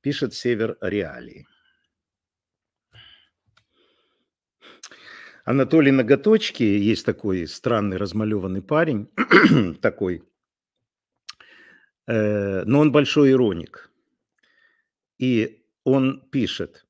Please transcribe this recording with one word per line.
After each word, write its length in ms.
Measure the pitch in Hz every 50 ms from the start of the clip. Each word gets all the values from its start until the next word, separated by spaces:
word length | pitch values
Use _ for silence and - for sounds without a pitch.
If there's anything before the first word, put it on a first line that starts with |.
| _
Пишет 300 | 143 139 - 143 117 -
Север 420 | - - 123 120 104 113 110 - _
Реалии. 640 | - 92 95 104 90 76 62 60 60 - - - - _ _ _ _ _ _ _ _ _ _ _ _ _ _ _ _ _ _ _ _ _ _ _ _ _ _ _ _ _ _ - - - - _ _ _ _ _ _ _ _ _ _ _ _ _ _ _ _ _ _ _ _ _ _ _ _ _ _ _ _ _ _ - - _ - - - _ - - - - - - - _ _
Анатолий 440 | - 123 139 131 131 160 160 143 139
Ноготочки, 720 | 135 135 120 107 139 139 - 208 220 214 - - - -
есть 420 | 117 107 98 104 101 110 107 - -
такой 400 | - 104 - - 104 95 90 82
странный 500 | 78 - - - 123 120 107 104 101 92
размалеванный 640 | 92 101 92 85 107 107 107 107 101 90 95 92 98
парень, 480 | 95 - 151 156 170 160 131 101 107 - _
<clears throat> 640 | - 262 - 180 190 - - - 135 104 87 78 -
такой, 400 | - 107 - - 101 92 87 - _ _ _ _ _ _ _ _ _ _ _ _ _ _ _ _ _ _ _ _ _ - - _ - _ - - - - _ _ _ _ _ _ _
э, 580 | - 113 110 107 104 104 101 101 98 95 92 87
но 160 | 101 131 143
он 100 | 151 151
большой 400 | 123 151 143 - - 151 143 135
ироник. 580 | 131 127 123 107 92 85 80 - - - - _ _ _ _ _ _ _ _ _ _ _ _ _ _ _ _ _ _ _ _ _ _ _ _ _ _
И 480 | _ 127 127 123 110 110 - - _ _ _ _ _ _
он 380 | 127 135 135 131 131 135 - _ _
пишет 560 | - 139 110 - - - 90 - _ - _